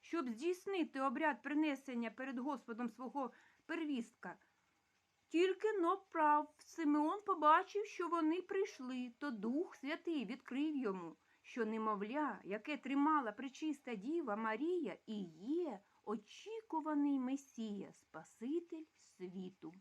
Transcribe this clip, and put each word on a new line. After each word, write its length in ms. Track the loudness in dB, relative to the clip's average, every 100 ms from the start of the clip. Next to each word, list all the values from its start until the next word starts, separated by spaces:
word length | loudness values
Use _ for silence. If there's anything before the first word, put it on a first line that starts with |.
щоб 280 | -4 -4 -2
здійснити 720 | -2 -2 -2 -2 -2 -2 0
обряд 420 | 0 2 0 0
принесення 680 | -2 2 2 0 -4 -4 -4
перед 280 | -4 -6 -4
Господом 500 | -4 -4 -6 -6 -6
свого 440 | -6 -8 -4 -4 -6 -20 _ -6
первістка. 720 | -4 0 -2 -4 _ -14 -14 _ _ _ _ _ _ _ _ _
Тільки 440 | 4 4 4 0
но 240 | 2 2 2
прав 580 | 0 2 6 6 2 _
Симеон 640 | -16 0 4 4 4 0 0
побачив, 600 | 4 8 8 6 -4 -4
що 220 | -4 0
вони 340 | 2 2 2
прийшли, 680 | 0 0 0 -4 -6 -6 -6 -6
то 120 | -6
Дух 460 | -2 -2 0 -2 -6
Святий 480 | -6 -4 -2 -2
відкрив 520 | -2 -6 -6 -2 0 0
йому, 400 | 0 -2 -6 -12 _ _
що 240 | -12 -2 -2
немовля, 760 | 0 0 0 -2 0 -2 -2
яке 320 | -6 -6 -4 -6
тримала 560 | 0 4 6 4 2
Пречиста 640 | -4 -8 -4 -4 -4 -4
Діва 420 | -6 -2 -2 0 0
Марія, 600 | 0 0 0 0 -2 -6 -8
і 160 | -6 -6 -10
є 420 | -2 0 0 -4 _ _
очікуваний 1160 | -6 -6 -6 -16 -10 -10 -4 -2 0 2 4 2
Месія, 720 | 2 -2 -4 -8 -4 -4 -8
Спаситель 920 | -12 _ -16 -16 -10 -2 -2 -2 -12 -12 _ -20 _
світу. 580 | -10 -8 -10 -10 -16 -16